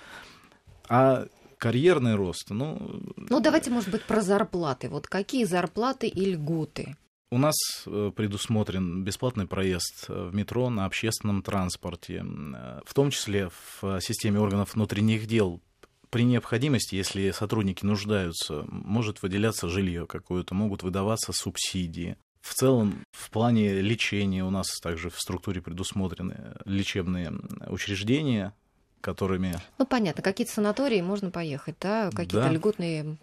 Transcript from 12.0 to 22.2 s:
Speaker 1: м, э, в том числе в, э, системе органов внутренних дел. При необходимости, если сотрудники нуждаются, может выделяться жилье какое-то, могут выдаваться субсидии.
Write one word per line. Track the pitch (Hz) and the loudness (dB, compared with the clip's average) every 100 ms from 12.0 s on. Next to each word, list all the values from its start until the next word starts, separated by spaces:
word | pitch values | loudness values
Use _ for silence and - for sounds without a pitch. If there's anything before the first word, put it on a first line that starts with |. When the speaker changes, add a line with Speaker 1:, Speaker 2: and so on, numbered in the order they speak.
| - 90 | -10 -8
Speaker 1:
м, | 90 80 73 64 | -8 -8 -10 -12
э, | 62 62 - | -12 -14 -2
в | |
том | - 143 | 2 2
числе | - - 101 92 | 0 0 0 0
в, | - - - | -8 -18 -6
э, | 98 95 | -2 -2
системе | - 110 110 101 | -2 -2 2 4
органов | 104 101 98 | 4 2 0
внутренних | 110 104 98 110 110 110 | 0 0 2 4 2 2
дел. | 113 95 87 _ _ - _ _ | 2 2 0 _ _ -20 _ _
При | 117 | 2
необходимости, | 120 120 - 120 151 120 - 95 | 4 4 2 0 2 2 0 -2
если | 92 98 98 | -2 0 0
сотрудники | 87 104 113 98 92 | 0 0 2 0 0
нуждаются, | 98 104 104 104 87 82 - 73 - | 0 0 2 0 0 -4 -4 -6 -6
может | - - 110 107 104 | -8 -2 0 0 -2
выделяться | 95 98 110 104 87 | -2 2 0 0 -2
жилье | 92 95 85 78 | 0 0 -2 -6
какое-то, | - - 90 85 92 | -10 -4 -4 0 0
могут | 107 98 | 0 0
выдаваться | 92 95 98 113 - | -2 0 0 0 -2
субсидии. | - 101 - - 95 87 85 87 101 | -4 -4 -4 -2 -2 -2 -4 -6 -8